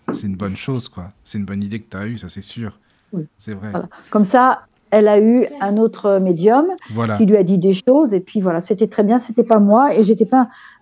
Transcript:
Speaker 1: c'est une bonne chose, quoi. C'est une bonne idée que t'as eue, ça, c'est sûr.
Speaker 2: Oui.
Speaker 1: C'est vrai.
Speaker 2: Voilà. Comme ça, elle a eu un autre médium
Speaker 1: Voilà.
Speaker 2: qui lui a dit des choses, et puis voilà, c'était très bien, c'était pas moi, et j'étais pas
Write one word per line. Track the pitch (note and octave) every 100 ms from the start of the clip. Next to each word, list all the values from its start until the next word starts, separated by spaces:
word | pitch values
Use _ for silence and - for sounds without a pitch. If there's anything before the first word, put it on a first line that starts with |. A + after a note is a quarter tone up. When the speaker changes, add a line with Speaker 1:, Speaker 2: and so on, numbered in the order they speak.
| -
Speaker 1:
c'est | - G#2
une | F#2
bonne | G2+ F#2+
chose, | - C3 -
quoi. | - F2+ -
C'est | - G#2+
une |
bonne | G2 G2+
idée | G2+ A2
que | -
t'as | F#2+ G#2
eue, | A2+
ça, | F#2
c'est | G2
sûr. | - - A2 - _ _ _
Speaker 2:
Oui. | F#3 D3+ _
Speaker 1:
C'est | -
vrai. | G2 G#2
Speaker 2:
Voilà. | F2+ - - -
Comme | G#3+
ça, | G3 B3+ B3+ C4+ _ _ -
elle | G#3+ G#3+
a | G#3
eu | A3 B3 G#3+ C#4+
un | G3 G#3
autre | A3+ A3+ G3+ G3
médium | F#3+ E3 G3+ B3+ F4 F4+ -
Speaker 1:
Voilà. | A2 A3 G#2
Speaker 2:
qui | G3+
lui | G#3
a |
dit | F3+ F#3+
des | F#3+
choses, | F#3 - C#4 C#4+
et | F#3+
puis | F#3 G#3+
voilà, | F#3 E3
c'était | F3 G3+ G#3
très | -
bien, | G#3 A#3+
c'était | A#3+ A#3
pas | A3+ A3
moi, | G3+ A3 C#4+
et | -
j'étais | G#3 G#3 A3
pas | C4 B3 - - _